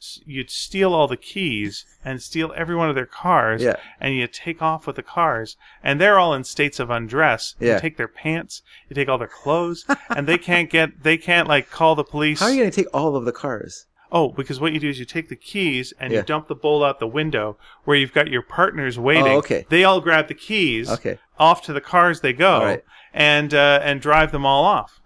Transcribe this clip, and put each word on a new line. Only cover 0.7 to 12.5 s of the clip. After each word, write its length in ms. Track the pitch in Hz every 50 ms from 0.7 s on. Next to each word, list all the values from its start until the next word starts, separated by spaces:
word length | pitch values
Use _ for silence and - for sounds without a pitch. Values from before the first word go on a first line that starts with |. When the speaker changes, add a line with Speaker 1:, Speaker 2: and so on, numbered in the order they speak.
| - 190 190 185
Speaker 1:
all 160 | 175 160 147
the 100 | 127 127
keys 680 | - - - - 202 190 151 117 104 104 101 - - - _ _ _ -
and 160 | 131 131 123
steal 320 | - - - 160 160 160 -
every 180 | - 165 165 170
one 140 | 170 165 156
of 60 | 135
their 100 | 131 123
cars. 560 | - - - - 180 175 143 113 110 110 110
Speaker 2:
Yeah. 140 | 123 117 - - - - - _
Speaker 1:
And 160 | - 139 135
you 100 | 127 120
take 340 | 120 - - - 170 160 - 160
off 240 | 160 160 156 -
with 80 | - -
the 80 | - -
cars. 520 | - - 180 170 156 123 113 110 - - _ _ - - _ -
And 180 | 135 139 147
they're 160 | 185 208 202
all 160 | 190 175 165 143
in 120 | 131 127
states 340 | - - - 147 147 - -
of 100 | 127 117
undress. 640 | 120 117 113 107 120 147 160 143 113 - - - - -
Speaker 2:
Yeah. 160 | 113 120 110
Speaker 1:
You 40 | 92
take 180 | 160 160 156
their 100 | - 117
pants, 560 | - - - - 156 160 170 - - - - _ _ - - _ _
you 60 | 135
take 120 | 143 139 131
all 100 | 131 120
their 80 | 113
clothes, 580 | - - - - 139 156 170 175 170 170 - - - 277 -
Speaker 2:
<laughs> 100 | - -
Speaker 1:
and 160 | 240 143 143
they 140 | 151 175 170
can't 320 | - 175 175 175 165 -
get, 320 | - 160 160 151 - - -
they 140 | 160 165
can't, 300 | 160 - 180 175 170 156
like, 220 | 156 147 135 - -
call 240 | - - 165 160 160
the 100 | 151 139
police. 360 | - - 147 151 151 151 -
Speaker 2:
How 80 | 190
are 40 | 233